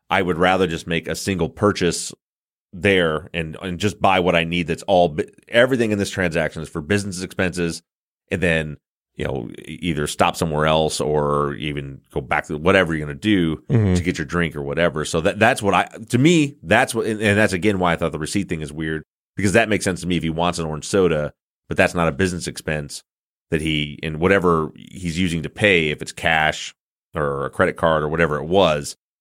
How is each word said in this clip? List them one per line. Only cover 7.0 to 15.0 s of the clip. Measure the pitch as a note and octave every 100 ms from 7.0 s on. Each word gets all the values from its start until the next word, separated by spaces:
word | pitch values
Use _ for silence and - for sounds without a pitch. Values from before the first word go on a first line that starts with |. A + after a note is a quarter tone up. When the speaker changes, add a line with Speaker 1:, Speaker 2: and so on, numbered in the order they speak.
| G2+ F2+
Speaker 1:
expenses, | F#2 - F#2 F2 E2+ D#2+ - _ _ _ _
and | -
then, | F2 D#2+ D#2 D2 _ _ _
you | -
know, | D2 C2+ A#1 G1+
e-, | - D2+
either | F2+ D2+ D2
stop | - F2 -
somewhere | E2+ D2+ D2+
else | D#2+ D#2 -
or | D2+ D2+ D2 D2 C#2+
even | C2 D2+ C#2+ C#2 C2+ _
go | D2+
back | B1+ D#2 -
to | D2+
whatever | E2 G2 E2+
you're | D#2+ D2
gonna | C#2
do | G#2+ G2+ E2 D#2 -
Speaker 2:
Mm-hmm. | A#2+ G#2
Speaker 1:
to | F2+
get | F2 F2
your | D2
drink | E2+ E2 D2
or |
whatever. | C#2+ C#2+ E2+ D2+